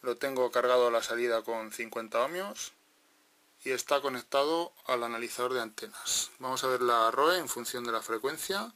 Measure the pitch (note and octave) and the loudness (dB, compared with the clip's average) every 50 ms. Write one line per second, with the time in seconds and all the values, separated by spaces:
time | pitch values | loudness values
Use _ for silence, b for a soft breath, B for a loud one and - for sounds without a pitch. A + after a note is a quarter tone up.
0 | - B2+ A#2 - - C#3 C3+ B2+ B2+ A#2+ - B2 A#2+ B2 B2 B2+ B2 A#2+ A#2 A#2 | -2 -4 -4 -2 -2 -2 2 2 0 2 4 2 4 6 6 6 6 6 4 2
1 | A2+ - A#2 A#2 B2 A#2+ A#2 A2+ A2 A#2 A#2 A2+ A2 A2 G#2+ - A#2 A2+ - A#2+ | 0 0 -2 0 2 2 2 0 0 -2 -6 -6 -6 -8 -8 -8 -8 -6 -6 -8
2 | A2+ A2 - A#2 B2 D3 E3+ F3+ F#3+ G3+ G#3 - - - - _ _ _ _ _ | -8 -2 0 0 0 0 -2 -6 -6 -8 -8 -10 -12 -12 -14 _ _ _ _ _
3 | _ _ _ _ _ _ _ _ _ _ _ _ - C3 C3 A#2+ - - D3 C#3+ | _ _ _ _ _ _ _ _ _ _ _ _ -4 -4 -4 -4 0 2 2 2
4 | C3+ C#3 B2+ B2 A#2+ _ - C#3 C#3+ D3+ E3 E3+ E3+ E3+ _ - - - B2+ A#2+ | 2 0 -4 -4 -8 _ 2 2 2 4 2 0 0 -4 _ -12 -2 -2 0 0
5 | A#2+ A#2 A#2 A#2 A#2 A#2 - - B2 B2 C3 B2+ A2+ A2 A2 - A#2 G#2+ - - | 0 -4 -4 -4 -6 -6 -4 -2 -2 0 0 -2 -4 -4 -8 -12 -12 -12 -12 -10
6 | - - - - - - - - C3 B2+ C3 B2 - C3 B2+ B2 B2 A#2+ A#2+ A#2 | -4 -2 -2 -2 -2 -4 -8 -8 -4 -4 -4 0 0 0 2 2 4 4 4 6
7 | A2+ A2+ A2+ C3 C#3+ D#3+ F3+ F3+ D#3 B2 - B2+ A#2+ - - B2 A#2+ A#2+ A2+ A2 | 4 4 4 4 4 4 4 2 0 -4 -6 -6 -6 -6 -6 -6 -4 -2 -4 -4
8 | - - A2+ A2 - C3+ D#3 D#3 - - F#3+ G3+ G#3+ A#3+ - | -2 -4 -4 -2 -2 -4 -4 -4 -6 -4 -4 -4 -4 -6 -12